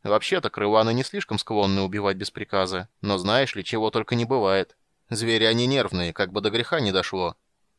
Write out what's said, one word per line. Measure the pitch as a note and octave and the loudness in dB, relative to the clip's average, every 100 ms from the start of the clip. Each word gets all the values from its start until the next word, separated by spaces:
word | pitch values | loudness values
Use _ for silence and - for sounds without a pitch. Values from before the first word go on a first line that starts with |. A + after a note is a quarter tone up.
«Вообще-то | G2+ G#2 - F#3 G#2+ | 0 0 2 -2 -2
Крыланы | - G#2 A2 A2+ | -2 4 4 4
не | A#2+ | 0
слишком | B2+ G2+ - G#2 | -2 -6 -4 -6
склонны | - G#2+ G2 G2 | -2 0 2 0
убивать | F#2+ G#2 G2+ F#2+ | -2 -2 -2 -2
без | G2 | -6
приказа, | - G#2 G2 F#2 F#2+ F#2 _ | -10 -2 0 0 -2 -8 _
но | G#2 G2 | -2 0
знаешь | F#2 A#2+ C3 | 2 2 2
ли, | G2+ | -4
чего | F#2 A2 A2 | -6 -2 0
только | A2+ A2 | 0 -2
не | A#2+ A#2 | -2 0
бывает. | C3 G2 F#2+ F2+ _ _ _ _ | 0 2 2 0 _ _ _ _
Звери | A2 A2+ A2+ | -4 0 4
они | A2 A#2 B2 | 4 4 2
нервные, | C#3 G2+ F2+ E2+ | 2 0 -2 -4
как | - F#2 | -2 -4
бы | G2+ | -2
до | G#2 | -2
греха | A2 A#2+ E3 | -2 -2 0
не | A2 | 2
дошло». | F#2+ F2+ F#2+ F2 - _ _ _ | 0 0 -2 -4 -6 _ _ _